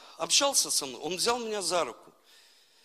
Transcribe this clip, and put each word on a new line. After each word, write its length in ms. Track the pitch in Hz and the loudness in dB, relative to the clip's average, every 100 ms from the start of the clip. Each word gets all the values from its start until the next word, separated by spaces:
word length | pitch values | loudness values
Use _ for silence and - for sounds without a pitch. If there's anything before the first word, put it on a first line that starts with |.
| - - | -20 -8
общался 520 | 160 - 277 262 156 | 0 4 4 2 0
со 160 | - 139 | -2 -2
мной, 140 | 120 | -6
он 140 | 151 180 | -6 0
взял 240 | 175 247 | 0 0
меня 220 | 226 214 | -2 -4
за 240 | 175 175 135 | 0 0 -2
руку. 260 | - - - _ - - _ _ _ | -6 -20 -20 _ -20 -20 _ _ _